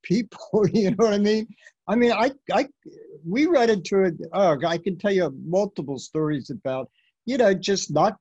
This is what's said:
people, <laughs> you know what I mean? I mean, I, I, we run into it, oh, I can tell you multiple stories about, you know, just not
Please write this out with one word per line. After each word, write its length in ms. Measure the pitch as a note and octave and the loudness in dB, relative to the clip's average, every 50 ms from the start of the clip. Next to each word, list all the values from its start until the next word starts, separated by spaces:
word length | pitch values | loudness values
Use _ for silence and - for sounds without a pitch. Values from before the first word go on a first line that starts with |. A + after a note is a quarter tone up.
| - | -4
people, 640 | - F3 A3+ A#3 - - - - - - G#3+ G#3+ F3 | -2 -2 -2 -2 -4 -10 -20 -10 -2 0 2 2 2
<laughs> 40 | F3+ | 2
you 180 | A3 G#3 F#3 | 2 2 2
know 40 | - F#3 | 2 2
what 160 | A3+ A3 G3+ | 2 2 2
I 40 | G3+ | 2
mean? 300 | G#3 G#3 G#3+ A3 A3 A3+ - _ _ - _ _ _ - | 2 2 2 0 -2 -6 -12 _ _ -20 _ _ _ -2
I 80 | G3+ | 0
mean, 160 | A#3+ A#3+ A#3+ | 2 2 2
I, 200 | A3+ G3 A3+ C4 C4+ _ _ - F3+ | 2 2 0 -2 -2 _ _ -2 -2
I, 140 | G#3 C#4+ C#4+ _ _ _ - - - - - - - D3+ E3 | -2 -2 -2 _ _ _ -20 -20 -20 -20 -20 -20 -16 -10 -4
we 180 | F#3 B3+ D4+ | -2 0 2
run 240 | F4 F4 C#4 A#3 A3+ | 4 4 4 4 4
into 340 | A3 G3+ D#3 - G3+ G3 F#3+ | 2 0 -2 -2 0 2 2
it, 100 | F#3 E3 - E3 E3 - | 0 0 -4 -10 -6 -2
oh, 240 | F#3 G3+ F3 D3+ C3 D#3+ | 2 2 2 2 2 0
I 120 | E3 E3+ E3+ | -2 -2 -2
can 200 | E3+ G#3 F#3 D#3 | -4 -4 -6 -2
tell 140 | - G3+ | -2 0
you 240 | G3 F#3 F3+ D3 C3+ C3+ B2+ | 0 0 0 -2 -4 -8 -8
multiple 520 | D3+ E3+ F#3+ G#3 G#3 - - D#3 C3 C#3+ B2 | -4 -2 -2 -2 -2 -4 -10 -8 -8 -8 -10
stories 500 | - - - D#3 D#3 D3+ D3+ C#3 A#2 - | -10 -8 -6 -4 -2 -2 -2 -4 -6 -8
about, 400 | C#3 G2+ - C3+ C3 C3 C3+ - _ _ _ _ _ _ - | -12 -10 -8 -6 -6 -6 -8 -12 _ _ _ _ _ _ -8
you 120 | - B3+ C4+ | -4 0 2
know, 160 | A#3+ G3+ G3 | 4 4 2
just 380 | F#3 F#3+ - G3+ F#3+ - - | 2 0 -2 -2 -4 -4 -2
not 260 | D3 D3 E3+ G#3 G#3+ - | 0 0 0 0 0 -4